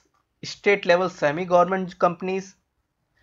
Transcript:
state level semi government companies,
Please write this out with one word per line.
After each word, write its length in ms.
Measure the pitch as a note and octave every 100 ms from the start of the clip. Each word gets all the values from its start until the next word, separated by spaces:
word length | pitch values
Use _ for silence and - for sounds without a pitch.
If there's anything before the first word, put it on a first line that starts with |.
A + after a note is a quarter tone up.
| _ _ _ _ -
state 380 | - G#3 G3+ G3
level 240 | F3 F#3 F3+
semi 220 | D3 D3+ F3+
government 420 | F3+ F3 F#3+ F3+ -
companies, 400 | F3+ E3+ F#3 F#3+ F#3+ _ _ _ _ _ _ _